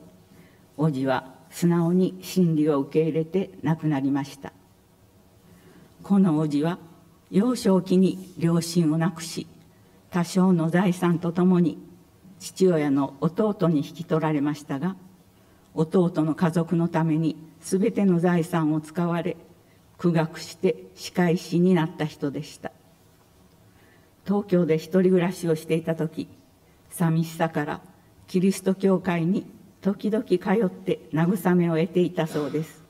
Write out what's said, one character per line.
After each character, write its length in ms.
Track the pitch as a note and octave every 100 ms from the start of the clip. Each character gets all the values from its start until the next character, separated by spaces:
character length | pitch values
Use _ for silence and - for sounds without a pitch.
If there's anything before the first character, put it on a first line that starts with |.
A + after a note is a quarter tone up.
| - - _ - - _ _ -
叔 140 | D#3
父 160 | C3 C3+
は 280 | B2+ - - -
素 180 | - E3+
直 240 | E3+ E3+
に 260 | F3+ F3+ -
真 360 | - - E3+ D3+
理 120 | D3+
を 120 | C#3+
受 120 | C#3
け 100 | D#3
入 100 | D#3+
れ 120 | D3+
て 260 | D#3+ F#3 F#3+ -
亡 140 | D3 D#3+
く 100 | D#3
な 140 | C#3+
り 100 | C#3
ま 140 | C#3
し 140 | C#3 -
た。 120 | - - _ _ _ _ _ _ _ _ _ - - - - -
こ 160 | - G3
の 240 | F#3+ D3+
叔 40 | D#3
父 140 | C#3+
は 160 | D#3+ F3 - - _ _ _
幼 240 | F#3 A#3+
少 260 | A#3+ G#3 F#3+
期 160 | F#3 F#3
に 380 | F#3 - - -
両 220 | E3 E3+
親 320 | E3 F3+ D#3
を 60 | D#3+
亡 140 | E3
く 100 | -
し、 240 | - - - - - _ _ _ _
多 140 | F#3
少 280 | E3+ F#3+ F#3
の 180 | F3 D#3+
財 220 | F3 F#3+
産 260 | F3 F3 E3
と 120 | E3+
と 140 | E3
も 160 | F3+ F3+
に 180 | E3+ - - - _ _ - -
父 260 | - - F#3
親 220 | D#3+ D3
の 240 | C#3 C3+ -
弟 480 | E3 - G#3+ G3+ E3+
に 180 | D3+ D#3+
引 80 |
き 100 | -
取 180 | E3+ D#3+
ら 100 | D#3+
れ 80 | D3+
ま 140 | D3
し 100 | D3
た 140 | - C#3
が、 180 | F3 F#3+ - - _ _ _ _ _
弟 360 | - D#3+ F#3+ F3+ F3+
の 100 | D#3
家 160 | C#3+ F3
族 260 | E3 E3 E3+
の 120 | E3+
た 160 | D#3+
め 140 | E3 D#3
に 180 | D#3+ - - -
す 180 | - F#3+
べ 140 | A3
て 120 | -
の 140 | G3 F3
財 240 | F3+ F3
産 300 | E3 E3+ D#3
を 80 | D#3
使 260 | D#3 - F3
わ 160 | E3+
れ、 140 | E3+ - - - _ _ _ -
苦 140 | F3
学 280 | E3 D#3+ -
し 160 | - -
て 300 | F#3 - - -
仕 160 | -
返 240 | - F3 F3
し 240 | - F3
に 140 | F3+
な 120 | F3 D#3+
っ 40 |
た 140 | -
人 260 | D3+ - D3
で 100 | C#3
し 140 | D3+ -
た。 160 | - - _ _ _ _ _ _ _ _ _ _ _ _ _ _
東 200 | - G3+ G3+
京 200 | F3 D#3+
で 100 | D#3+
一 240 | - F#3+
人 100 | F#3
暮 100 | F#3
ら 100 | F3
し 160 | F3+ E3
を 60 |
し 120 | D#3+ -
て 80 |
い 100 | E3
た 100 | E3
時、 320 | D#3+ D#3 - - - _ _ _ _ _
寂 340 | - E3 D#3+
し 100 | E3
さ 140 | - E3
か 160 | E3
ら 160 | D3 D#3 - _ _ _ -
キ 140 | F#3
リ 100 | F#3+
ス 120 | F#3+
ト 120 | -
教 240 | F#3+ G3 F#3
会 280 | F#3+ E3+ E3
に 200 | G3+ - - - _
時 300 | F#3+ G3 G#3+
々 140 | G#3+
通 120 | - F3+
っ 340 | F#3 F#3+ F#3
て 300 | - - D#3+ -
慰 420 | - E3+ A3 F#3 F3+
め 120 | E3+
を 80 | D#3+
得 100 | F#3
て 140 | F3+
い 120 | F3
た 140 | F3 D#3+
そ 180 | D3+
う 60 | C#3+
で 120 | D3
す。 200 | D#3+ - -